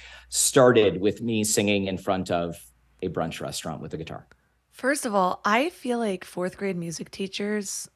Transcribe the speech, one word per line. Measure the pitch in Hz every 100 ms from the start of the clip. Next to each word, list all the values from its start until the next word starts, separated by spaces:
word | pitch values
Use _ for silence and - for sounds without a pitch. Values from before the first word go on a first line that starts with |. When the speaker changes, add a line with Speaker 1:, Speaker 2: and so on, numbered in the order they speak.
| - - -
Speaker 1:
started | - - 139 123 113 101 87
with | 101 -
me | 117 110
singing | 107 - 104 101 98
in | 95
front | - 95 92
of | 87 85 82 - _ _ _
a | 90
brunch | 85 82 -
restaurant | 71 - 85 80
with | 78
a | 78
guitar. | 80 57 - _ _ _ _
Speaker 2:
First | - 254 294 247
of |
all, | 202 180 -
I | 208 220 320
feel | - 247 240
like | 220 185
fourth | - - 180 -
grade | 196 175
music | 170 156 -
teachers | - 190 - 208 214 196 - -